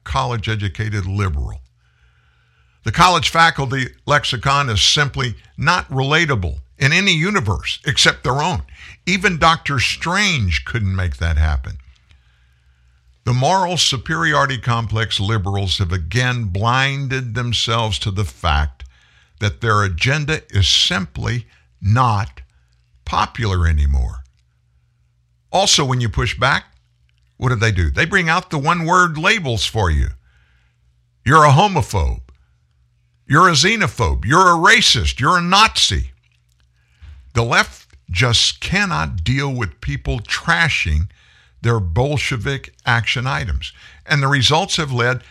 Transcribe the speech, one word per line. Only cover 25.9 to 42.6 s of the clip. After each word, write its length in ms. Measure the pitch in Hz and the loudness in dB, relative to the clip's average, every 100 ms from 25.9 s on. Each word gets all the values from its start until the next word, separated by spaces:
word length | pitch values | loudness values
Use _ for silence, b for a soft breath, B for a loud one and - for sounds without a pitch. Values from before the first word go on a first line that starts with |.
| 127 | 0
you 80 | 120 | -2
push 280 | 131 120 - | -2 -2 0
back, 280 | 127 170 - _ _ _ _ _ _ - | 0 0 -4 _ _ _ _ _ _ -6
what 140 | 127 | -2
do 60 | 120 | 0
they 140 | 113 | 0
do? 200 | 92 80 | 2 0
They 160 | 85 165 | 0 0
bring 240 | 196 165 | 0 0
out 180 | 170 - | 0 -2
the 100 | 156 | -4
one-word 600 | 147 175 160 180 175 151 | 0 0 2 4 2 2
labels 480 | 180 226 147 110 - | 0 0 0 -2 -2
for 240 | 110 92 | -2 0
you. 180 | 76 62 - _ _ _ _ _ _ _ _ _ _ | 2 0 -4 _ _ _ _ _ _ _ _ _ _
You're 200 | - 156 | 4 6
a 60 | 147 | 8
homophobe. 720 | 135 208 175 110 101 69 53 - - _ _ _ _ _ _ _ _ - | 6 4 2 -2 -2 -2 -4 -12 -20 _ _ _ _ _ _ _ _ 0
You're 220 | 143 180 | 4 6
a 40 | |
xenophobe. 720 | 151 175 226 160 - 98 65 | 4 2 2 -2 -2 -2 0
You're 240 | 92 160 185 | 2 4 6
a 100 | 170 | 6
racist. 640 | 185 226 - - 80 - | 4 4 4 2 0 0
You're 180 | 139 180 | 0 0
a 40 | |
Nazi. 680 | 175 196 220 - - 92 65 - _ _ _ _ _ b b b b b b | 2 2 2 2 -2 -2 -4 -10 _ _ _ _ _ b b b b b b
The 80 | 117 | -4
left 520 | 117 175 214 - _ - - | 0 2 0 -4 _ -20 -8
just 500 | 87 123 113 - - | -2 2 2 0 -2
cannot 600 | - 190 202 156 156 107 | -4 -2 0 -2 -4 -4
deal 300 | 82 131 143 | -2 -2 -2
with 280 | 127 107 - | -4 -6 -8
people 400 | - 139 - 131 | -8 -8 -6 -6
trashing 880 | 107 - - 170 165 - - 76 92 b b b b b | -6 -6 -2 0 2 0 -2 -2 -4 b b b b b
their 160 | 117 117 | -2 -2
Bolshevik 960 | 87 82 135 143 - 110 117 135 | -2 0 0 0 -4 -4 -4 -6